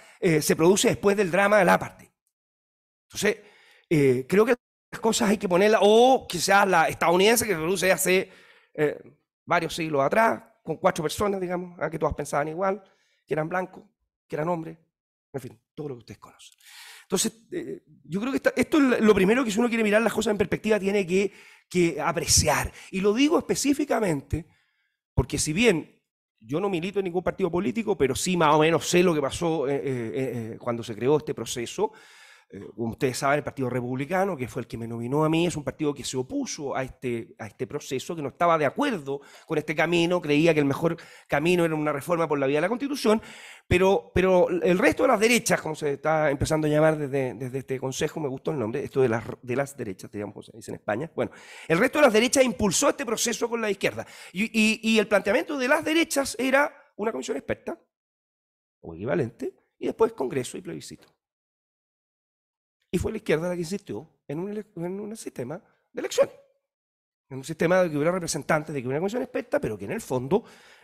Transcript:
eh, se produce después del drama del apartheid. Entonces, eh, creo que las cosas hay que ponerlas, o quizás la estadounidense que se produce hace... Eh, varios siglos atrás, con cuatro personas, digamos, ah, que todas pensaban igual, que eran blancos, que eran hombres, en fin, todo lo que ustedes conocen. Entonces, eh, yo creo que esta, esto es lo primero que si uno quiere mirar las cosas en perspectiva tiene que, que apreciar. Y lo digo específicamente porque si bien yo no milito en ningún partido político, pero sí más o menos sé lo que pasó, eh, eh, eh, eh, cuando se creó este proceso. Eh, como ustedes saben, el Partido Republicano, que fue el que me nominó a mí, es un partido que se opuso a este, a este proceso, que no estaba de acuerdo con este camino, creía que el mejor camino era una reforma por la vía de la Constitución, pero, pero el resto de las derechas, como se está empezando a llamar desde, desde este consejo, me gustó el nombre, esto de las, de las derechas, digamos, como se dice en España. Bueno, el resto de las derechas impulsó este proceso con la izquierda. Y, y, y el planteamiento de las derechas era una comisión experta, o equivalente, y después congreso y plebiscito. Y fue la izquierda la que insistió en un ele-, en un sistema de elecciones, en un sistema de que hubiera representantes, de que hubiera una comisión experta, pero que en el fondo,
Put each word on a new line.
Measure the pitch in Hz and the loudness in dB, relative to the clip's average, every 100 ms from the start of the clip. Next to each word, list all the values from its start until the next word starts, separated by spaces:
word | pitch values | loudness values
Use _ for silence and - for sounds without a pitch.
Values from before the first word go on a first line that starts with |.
| - - | -20 -2
eh, | 185 156 | 2 2
se | 147 160 | 2 4
produce | 165 196 233 | 4 6 4
después | 156 202 202 | 2 0 2
del | 190 | 0
drama | 175 202 208 | 2 4 4
del | 180 | 6
apartheid. | 185 - - - _ _ _ _ _ _ _ _ _ _ | 4 0 -14 -20 _ _ _ _ _ _ _ _ _ _
Entonces, | - 208 - - _ _ _ - | -4 -2 -2 -8 _ _ _ -2
eh, | 160 135 123 131 | 2 4 2 2
creo | 185 233 | 2 4
que | 247 _ _ _ | 2 _ _ _
las | - | -4
cosas | 226 220 220 | -2 0 0
hay | 220 | 0
que | 202 | 2
ponerlas, | 180 208 220 | 4 4 6
o | 202 220 247 254 - | 6 6 6 4 0
quizás | 170 190 196 196 | -4 2 4 4
la | 175 147 | 4 2
estadounidense | 139 165 180 202 233 233 | 0 2 4 6 4 0
que | |
se | 165 | -2
produce | 160 190 185 | -2 0 2
hace... | 185 180 185 165 - - _ _ | 2 2 0 0 -12 -20 _ _
Eh, | - 151 - - _ _ _ - | -2 -2 -2 -14 _ _ _ -2
varios | 170 165 - | -2 -2 -6
siglos | 160 143 | -2 0
atrás, | 139 220 226 110 - _ | 2 4 2 0 -10 _
con | - 156 | -10 -2
cuatro | - - | 0 0
personas, | 151 - 208 196 | -4 -2 -2 -2
digamos, | 175 180 180 175 | -4 -6 -8 -8
ah, | 151 | -6
que | 160 | -2
todas | 156 - | -4 -4
pensaban | 147 151 156 | -4 -4 -4
igual, | 160 190 202 - _ _ _ - | -4 -4 -4 -8 _ _ _ -8
que | |
eran | 151 156 | -4 -4
blancos, | 180 180 - - _ _ _ - | -4 -6 -12 -20 _ _ _ -12
que | 151 | -6
eran | 160 | -4
hombres, | 175 160 165 _ _ _ _ _ | -4 -6 -14 _ _ _ _ _
en | 139 | -14
fin, | 123 107 _ - | -14 -20 _ -12
todo | 147 | -12
lo | 120 | -12
que | |
ustedes | - 104 | -16 -20
conocen. | - - - _ - - - - | -20 -20 -20 _ -20 -20 -20 -20
Entonces, | - 185 220 - - | -6 -2 -2 -6 -10
eh, | 180 123 - _ - | -10 -8 -12 _ -20
yo | 143 175 | -8 -4
creo | 247 | -2
que | 269 | 0
esta, | 247 - | 0 0
esto | 247 320 | 2 4
es | 269 233 | 4 4
lo | 220 | 6
primero | 202 185 240 | 6 6 4
que | 233 | 2
si | 196 | 0
uno | 240 | 0
quiere | 226 | 2
mirar | 214 208 | 2 2
las | 226 | 2
cosas | - 220 | 0 -2
en | 208 | 0
perspectiva | 202 160 214 208 | -2 -2 0 0
tiene | 190 202 170 | 2 0 2
que, | 190 196 - - - _ | 0 0 -6 -20 -20 _
que | 180 170 147 | 0 0 0
apreciar. | 147 165 135 - 151 131 123 - - | -2 -2 2 2 4 0 -2 -10 -10
Y | 190 | -2
lo | 202 | 0
digo | 220 294 320 | 2 4 2
específicamente | - 180 277 285 294 247 208 143 - 156 - _ _ _ _ _ _ | 0 -2 0 0 0 0 0 -2 -4 -8 -8 _ _ _ _ _ _
porque | - 135 143 | -2 -2 -2
si | - | -2
bien | 156 240 165 - _ _ _ _ _ | 4 4 4 -2 _ _ _ _ _
yo | 110 147 | -8 -4
no | 202 | -2
milito | 180 185 202 | -4 -4 -4
en | 190 | -4
ningún | 175 | -2
partido | 175 170 185 | -4 -2 -2
político, | 170 214 226 214 190 | 0 -2 -2 -2 0
pero | 135 127 | 0 0
sí | - 180 | -2 2
más | 156 156 | 4 6
o | |
menos | 156 165 - | 4 2 2
sé | 175 | 2
lo | 180 | 4
que | 156 | 2
pasó, | 135 - 170 160 131 | -2 -4 -2 -2 -2
eh, | 139 | -2
eh, | |
eh, | 139 127 113 131 | -2 -4 -4 -4
eh, | 131 120 110 107 | -4 -6 -8 -8
cuando | 120 117 | -6 -6
se | 113 104 | -6 -2
creó | 120 151 | 2 2
este | - 135 | 0 -8
proceso. | 117 127 117 - 214 - - - - - _ | -6 -8 -8 -4 -4 -6 -20 -20 -20 -20 _
Eh, | 98 98 - | -14 -12 -6
como | 113 | -6
ustedes | 101 135 120 | -2 -2 0
saben, | 139 147 | 0 0
el | |
Partido | 131 - 123 | -2 -6 -4
Republicano, | 127 123 131 143 185 196 151 | -4 -4 -6 -2 -2 -2 -4
que | 117 | -8
fue | - | -8
el | 113 | -10
que | 113 | -10
me | 117 | -10
nominó | 117 120 143 156 | -8 -2 0 2
a | |
mí, | 165 175 | 2 0
es | 156 | -2
un | |
partido | 139 - 151 139 | -8 -4 -4 -4
que | |
se | 117 131 | -6 -6
opuso | 127 285 247 - 139 117 | -4 -6 -6 -8 -6 -6
a | |
este, | 131 - 127 117 - - | -6 -8 -6 -6 -8 -14
a | 110 | -14
este | - 127 | -10 -8
proceso, | 143 - 131 - 170 | -8 -6 -8 -6 -8
que | |
no | 139 | -8
estaba | - 175 160 | 0 2 4
de | 139 | 2
acuerdo | - 285 202 139 143 - - - | 0 -2 -2 -6 -10 -10 -20 -6
con | 156 | -4
este | 151 | -4
camino, | 156 160 170 170 180 | -2 2 2 2 0
creía | 151 147 165 | 2 4 4
que | 151 | 4
el | 143 | 2
mejor | 135 165 165 - - - | 0 -2 -4 -12 -18 -4
camino | 147 165 180 170 | -2 2 2 2
era | |
una | 156 151 | 0 -2
reforma | 143 151 175 160 | -4 -2 -2 0
por | 147 | 0
la | 135 | 0
vía | 147 | 0
de | |
la | 180 | 0
Constitución, | 240 277 285 220 220 - - - - - | -4 -6 -2 2 2 0 -20 -20 -14 0
pero, | 180 190 196 - | 4 4 4 0
pero | 180 185 185 165 | 0 4 6 4
el | 185 185 180 | 2 2 4
resto | 247 302 | 4 4
de | 277 | 2
las | 220 | 4
derechas, | 226 240 - 175 | 4 2 2 -2
como | 160 | -2
se | 156 151 | -6 -4
está | 139 156 156 151 | -4 -2 0 0
empezando | 139 131 156 151 | 0 0 0 2
a | |
llamar | 151 156 156 | 4 4 2
desde, | 143 139 131 | -2 -2 -2
desde | 104 131 135 | -6 -8 -8
este | - 131 | -6 -6
consejo, | 131 131 156 170 | -6 -4 -4 -4
me | 147 | -6
gustó | 135 - | -6 -6
el | 151 | -4
nombre, | 110 139 | -4 -4
esto | - 139 | -4 0
de | 127 | 2
las, | 113 107 113 | 2 -4 -12
de | 123 123 | -6 -4
las | 139 - | -4 -6
derechas, | 113 95 113 | -10 -10 -12
digamos, | 104 104 | -10 -10
como | - | -12
se | - 117 | -20 -18
dice | - | -14
en | 113 | -12
España. | - 107 165 - | -6 -4 -4 -6
Bueno, | 113 - - - - | -6 -6 -20 -12 0
el | 165 | 2
resto | 254 302 | 2 4
de | |
las | 285 | 4
derechas | 214 240 285 | 4 2 2
impulsó | 262 - 202 - 285 | 2 2 -2 2 0
este | - 277 | 0 -4
proceso | 220 240 220 240 | -4 -4 -4 -4
con | 233 | -4
la | 220 | -4
izquierda. | 196 160 110 107 - - | -2 -4 -4 -12 -16 -14
Y, | 180 | -6
y, | 226 220 214 220 | -2 2 2 2
y | 220 220 | 0 2
el | 208 | 2
planteamiento | 202 196 240 339 285 | 2 2 0 -2 -4
de | 247 | 0
las | 302 | 0
derechas | 311 320 320 285 269 - | 2 0 0 -2 -4 -4
era | 262 269 294 - _ - | 0 2 0 -4 _ -6
una | 220 | -6
comisión | 247 247 262 | -6 -6 -8
experta, | - 214 - 339 _ _ _ _ _ _ _ _ _ _ | -6 -8 -8 -12 _ _ _ _ _ _ _ _ _ _
o | 78 | -16
equivalente, | 82 107 175 117 - 381 - _ - | -10 -4 -2 -4 -6 -12 -12 _ -10
y | 269 | -6
después | - 440 | 0 0
congreso | - 381 135 123 - | 0 -6 -4 -6 -10
y | |
plebiscito. | 180 - - 78 _ _ _ _ _ _ _ _ _ _ _ _ _ _ _ _ _ _ - | -12 -14 -14 -20 _ _ _ _ _ _ _ _ _ _ _ _ _ _ _ _ _ _ -6
Y | 180 | -6
fue | - | -4
la | 220 | -6
izquierda | - 156 175 | -2 -2 -2
la | 175 | -6
que | |
insistió | 165 202 - 104 156 _ - | -6 -8 -8 -12 -12 _ -10
en | 147 | -8
un | 196 | -8
ele-, | 208 202 170 | -10 -12 -10
en | 170 196 | -8 -8
un | 208 220 | -10 -12
sistema | - - 127 170 _ _ _ | -14 -10 -10 -10 _ _ _
de | - | -10
elecciones, | 320 - - - _ _ _ _ _ _ _ _ - | -6 0 0 0 _ _ _ _ _ _ _ _ -16
en | 135 | -14
un | |
sistema | 135 160 170 185 | -10 -2 2 4
de | 180 | 2
que | 147 | 0
hubiera | 156 | 0
representantes, | 185 165 151 - 160 151 | -2 -4 -6 0 -2 -2
de | 143 | -8
que | 123 | -4
hubiera | 139 | -4
una | |
comisión | 196 240 | -2 -4
experta, | 247 269 240 302 | -6 -8 -4 -2
pero | 123 104 | -2 -6
que | |
en | 98 | -8
el | 208 | -8
fondo, | - 127 131 196 - - - - | -4 -4 0 -2 -2 -20 -20 -20